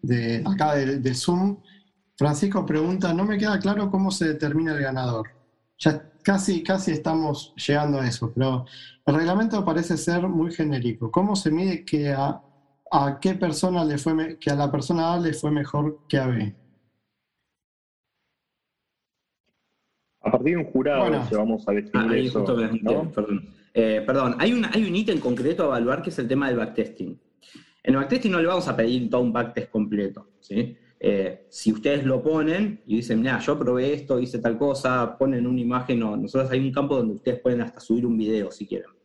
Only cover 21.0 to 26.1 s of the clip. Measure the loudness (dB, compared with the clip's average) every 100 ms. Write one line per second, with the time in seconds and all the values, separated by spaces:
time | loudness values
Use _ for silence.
21 | 2 0 0 0 0 0 0 -2 0 0
22 | 2 2 2 0 0 0 0 -2 0 0
23 | -2 -4 -2 -2 -4 -20 _ 2 2 2
24 | 0 0 0 2 2 2 0 0 0 0
25 | 0 0 0 0 0 0 0 2 0 0
26 | -4